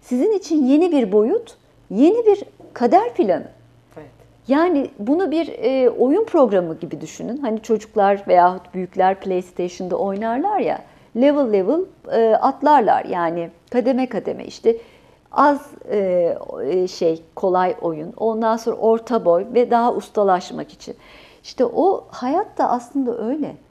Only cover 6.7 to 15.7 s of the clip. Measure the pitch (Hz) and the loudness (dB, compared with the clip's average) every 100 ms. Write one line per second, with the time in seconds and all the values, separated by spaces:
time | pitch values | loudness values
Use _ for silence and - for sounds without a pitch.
6.7 | 160 170 156 160 - 165 285 240 220 - | -6 -10 -12 -12 -12 -10 -6 -6 -6 -4
7.7 | 214 - 220 196 202 190 180 180 185 - | -4 -2 0 2 0 2 4 4 2 -8
8.7 | 185 180 190 185 190 190 180 180 - 180 | -8 -6 0 0 0 -4 -4 -6 -8 -8
9.7 | - 180 175 196 202 226 247 392 392 170 | -6 -6 -4 -4 -4 -4 -2 -2 -2 -2
10.7 | 143 - _ _ 226 277 285 247 202 185 | -4 -10 _ _ 2 4 4 2 2 2
11.7 | 320 381 - - 226 226 214 - 269 285 | 0 -2 -10 -4 2 4 4 2 2 4
12.7 | 285 196 - - 180 165 170 165 - _ | 4 4 0 -2 -4 -2 -4 -8 -12 _
13.7 | 247 226 254 247 202 - - - - 226 | -2 0 0 -2 -4 -6 -8 -12 -4 -2
14.7 | 226 - _ _ _ _ - 285 277 - | -2 -6 _ _ _ _ 2 2 2 -4